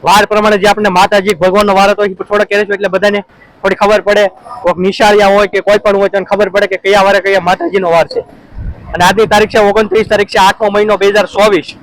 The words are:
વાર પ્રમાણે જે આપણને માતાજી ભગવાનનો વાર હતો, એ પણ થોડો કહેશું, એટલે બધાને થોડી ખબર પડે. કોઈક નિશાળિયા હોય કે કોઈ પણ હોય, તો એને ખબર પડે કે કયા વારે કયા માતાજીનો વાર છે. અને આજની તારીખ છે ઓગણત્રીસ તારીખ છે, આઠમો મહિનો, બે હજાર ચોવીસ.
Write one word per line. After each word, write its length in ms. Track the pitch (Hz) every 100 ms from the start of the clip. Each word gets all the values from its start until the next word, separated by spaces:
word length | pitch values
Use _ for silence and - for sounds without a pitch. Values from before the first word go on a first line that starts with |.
વાર 220 | 170 196 202
પ્રમાણે 320 | 214 214 208
જે 100 | 202
આપણને 220 | 202 208
માતાજી 460 | 180 196 208 190 180
ભગવાનનો 380 | 185 190 208
વાર 160 | 190 196
હતો, 140 | 202
એ 100 | 208
પણ 120 | 185 -
થોડો 180 | 208
કહેશું, 300 | 202 202 208
એટલે 140 | 196 196
બધાને 320 | 185 208 202 202 _ - _
થોડી 140 | 196 190
ખબર 260 | 202 208
પડે. 260 | 185 202 202 - - -
કોઈક 160 | 175 170
નિશાળિયા 500 | 185 190 214 208 202
હોય 200 | 202 202
કે 120 | 196
કોઈ 180 | 190 208
પણ 180 | 208 202
હોય, 140 | 196
તો 80 | 196
એને 80 | 185
ખબર 240 | 196 202
પડે 180 | 190 202
કે 100 | 185
કયા 240 | 196 202
વારે 180 | 196 196
કયા 200 | 190 196
માતાજીનો 500 | 175 190 339 196 180
વાર 180 | 165 156
છે. 120 | - - - - - - - -
અને 120 | 175 175
આજની 200 | 196 214
તારીખ 240 | 208 214
છે 100 | 226
ઓગણત્રીસ 480 | 202 202 208 220 214
તારીખ 200 | 208 202
છે, 100 | -
આઠમો 320 | 190 202 208
મહિનો, 280 | 202 214 202
બે 100 | 196
હજાર 180 | 202 185
ચોવીસ. 400 | - 214 190 - -